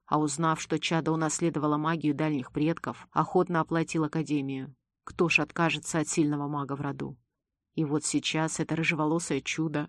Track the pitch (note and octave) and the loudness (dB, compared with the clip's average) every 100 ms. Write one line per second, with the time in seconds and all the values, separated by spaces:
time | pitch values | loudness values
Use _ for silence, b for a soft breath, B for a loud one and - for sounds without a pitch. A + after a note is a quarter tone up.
0 | - D3+ D3+ C#3+ E3 D#3+ - D#3 - E3 | -2 2 2 2 0 0 -2 -2 0 0
1 | D3+ D#3+ D#3 - E3+ D#3 D3+ D3 D#3 E3 | 2 0 0 0 0 2 2 2 0 0
2 | D3+ C#3+ D#3 D3 - - D#3 E3 - - | 0 0 0 0 -4 0 0 0 -6 -10
3 | - D3 D#3+ F3+ F3+ E3+ D#3+ E3 D#3+ E3+ | -4 0 2 4 4 2 2 0 0 0
4 | D3+ E3 D3+ D3 C3+ C3+ C3+ - _ _ | 0 -2 0 0 0 -6 -8 -14 _ _
5 | - - E3+ - E3 - E3 D3 - E3 | -14 0 2 2 0 0 0 0 -2 -2
6 | D3+ - D3 D3 C#3+ D3 C3+ C#3 C#3+ C#3 | 0 2 2 2 -2 -4 -4 -4 -4 -6
7 | C#3 C3+ _ _ _ _ _ - D3+ D3+ | -8 -10 _ _ _ _ _ -4 0 0
8 | - D3 - D#3+ D#3+ - D#3 D#3 D#3+ D3+ | 0 -2 0 0 -2 -2 -2 0 0 0
9 | D3+ E3 - C#3 - - D#3+ D3 | 2 0 0 -2 -2 -2 -2 -2